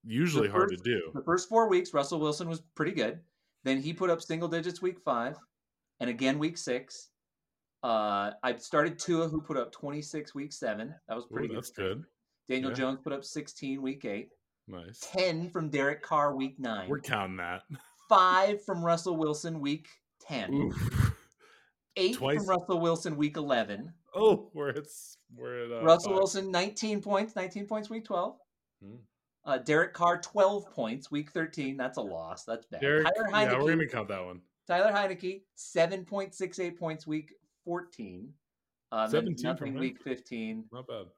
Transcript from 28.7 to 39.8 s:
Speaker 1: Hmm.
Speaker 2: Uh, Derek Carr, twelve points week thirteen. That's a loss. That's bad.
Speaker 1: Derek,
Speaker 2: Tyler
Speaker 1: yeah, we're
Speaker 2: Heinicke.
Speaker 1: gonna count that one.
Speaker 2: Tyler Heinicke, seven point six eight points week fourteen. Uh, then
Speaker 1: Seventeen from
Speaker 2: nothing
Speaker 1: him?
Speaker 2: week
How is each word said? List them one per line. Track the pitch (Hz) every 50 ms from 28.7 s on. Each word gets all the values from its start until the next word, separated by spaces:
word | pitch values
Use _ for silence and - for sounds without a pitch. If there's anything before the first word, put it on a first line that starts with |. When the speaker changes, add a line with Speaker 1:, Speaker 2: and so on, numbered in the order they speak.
| _ _ 101
Speaker 1:
Hmm. | 98 113 127 113 _ _ _ _ _ _ _ _
Speaker 2:
Uh, | - 139 131
Derek | 120 139 151 156 175 180 -
Carr, | - 175 175 175 170
twelve | - - - 208 190 196 208 202 202 -
points | - - 117 110 117 139 - -
week | 151 147 151 147
thirteen. | _ 175 160 160 - - 139 131 135
That's | 131 127 131 127
a | -
loss. | 113 98 90 82 82 82 - - -
That's | - 117 113 -
bad. | _ - -
Speaker 1:
Derek, | 139 139 147 156 156
Speaker 2:
Tyler | 165 185 - - -
Speaker 1:
yeah, | 185 214 - 127 123
we're | 131 143
Speaker 2:
Heinicke. | 156
Speaker 1:
gonna | 165 165 156
count | - 127 117 104 98
that | 101 95 90
one. | 90 90 90 _ _ _ _ _
Speaker 2:
Tyler | - 175 180 196 220
Heinicke, | 202 202 202 190 185 175 190 185 190 196 _ _ _
seven | - - - - 175 165 170 196 190 180
point | - 202 196 196 190 -
six | - 190 180 - -
eight | 180 175 170
points | 170 175 160 156 156 156
week | 156 151 156 151 - - _ _ _ _ _ _
fourteen. | 175 170 175 175 170 - - 113 95 90 90 107 143 151 _ _ _ _ _ _ _ _ _ _ _
Uh, | 113 110 110
then | 110 127 156
Speaker 1:
Seventeen | - 196 156
from | 120 120 123 135 135 131
Speaker 2:
nothing | 135 135
Speaker 1:
him? |
Speaker 2:
week | 135